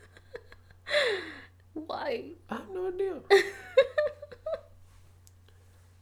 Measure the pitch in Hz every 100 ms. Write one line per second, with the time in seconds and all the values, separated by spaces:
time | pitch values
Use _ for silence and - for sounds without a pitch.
0 | - - - - - - - - - 587
1 | 523 381 320 - - - - 311 302 -
2 | 294 240 269 349 - 226 311 370 370 359
3 | 381 302 - 392 381 - - - 539 605
4 | 605 - - - 622 - - - - -
5 | - - - - - - - - - -